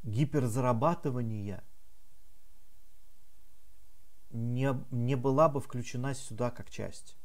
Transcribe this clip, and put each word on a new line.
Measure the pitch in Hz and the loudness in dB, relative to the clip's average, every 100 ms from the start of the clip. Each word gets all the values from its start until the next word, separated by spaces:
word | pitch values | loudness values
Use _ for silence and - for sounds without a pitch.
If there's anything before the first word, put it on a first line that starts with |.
гиперзарабатывания | 117 104 147 151 123 113 127 117 151 170 147 123 117 110 101 92 - - - - - - - - - - - - - - - - - - - - - - - - - - - | 0 2 4 4 4 4 4 6 4 4 0 0 0 -2 -2 -4 -6 -6 -6 -6 -6 -6 -6 -6 -6 -6 -6 -6 -6 -6 -6 -6 -6 -6 -6 -6 -6 -6 -6 -6 -6 -6 -6
не, | 117 117 123 135 131 - | -2 0 2 2 2 0
не | 123 120 135 | 0 2 4
была | 135 135 160 | 4 8 6
бы | 139 | 6
включена | - 123 117 123 131 | -2 -4 -2 -2 -2
сюда | 127 - 110 123 | -2 -4 0 0
как | - - | -2 -6
часть. | - 98 - - - | -4 -4 -6 -8 -8